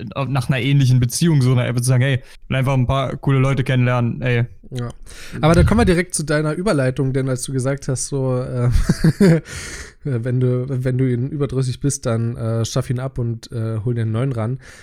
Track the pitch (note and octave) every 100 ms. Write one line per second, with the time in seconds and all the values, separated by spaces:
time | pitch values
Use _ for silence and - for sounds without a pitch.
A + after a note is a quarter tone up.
0 | - - B2+ C3+ - C3 B2+ C#3+ B2+ B2+
1 | B2 - E3+ D3 B2+ B2 A#2 B2 B2 B2+
2 | C3+ B2 - - - C3+ C3 C3 B2 C3+
3 | C3 C#3 - C3+ C3+ C3+ C3 B2+ B2 B2
4 | A#2+ - B2+ A#2+ A#2+ - - B2+ A#2+ -
5 | - - - - D#3 F3 E3+ G#3+ G#3 E3+
6 | F3+ - D3+ D3+ D3+ D3+ G3 D#3 C3 B2+
7 | C3 C3+ C3 B2+ - C3 B2+ C#3 - B2+
8 | - C#3 C3 B2+ C3 B2+ A#2+ A#2 - -
9 | D#3+ - G3 E3 - - - - - -
10 | D3 A#2+ B2 B2 B2+ B2 B2+ C3 B2+ B2
11 | C3 A#2+ C3+ D3 C#3 C3 C3 B2 C#3+ -
12 | B2+ A#2 A#2 A#2+ A2+ A2+ A2+ C3+ B2 B2
13 | C3 B2+ A#2+ A#2 - A#2 A2+ A2+ G#2 A#2
14 | A2 A2 C3+ A#2 A2 B2+ - -